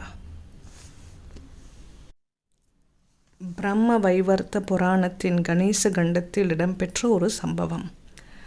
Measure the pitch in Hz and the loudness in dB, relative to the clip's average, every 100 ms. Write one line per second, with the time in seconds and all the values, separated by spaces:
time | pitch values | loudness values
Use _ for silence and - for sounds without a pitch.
0 | - - - - - - - - - - | -2 -14 -18 -18 -18 -20 -20 -20 -20 -20
1 | - - - - - - - - - - | -20 -20 -18 -18 -18 -20 -20 -20 -20 -20
2 | - - _ _ _ _ _ _ _ _ | -20 -20 _ _ _ _ _ _ _ _
3 | _ _ _ - 180 175 202 208 226 233 | _ _ _ -16 -12 -6 -2 2 4 4
4 | 196 185 190 190 - 208 196 185 180 190 | 4 4 4 2 0 -4 0 2 4 4
5 | 180 180 185 175 170 170 190 208 214 185 | 2 0 0 0 2 2 2 2 2 2
6 | 170 175 175 - 190 165 180 185 175 - | 2 0 -2 0 0 2 0 -2 -4 -2
7 | 240 202 180 - 165 165 170 170 180 - | 2 2 2 -2 -4 -4 -4 -4 -8 -12
8 | - - - - | -20 -20 -20 -20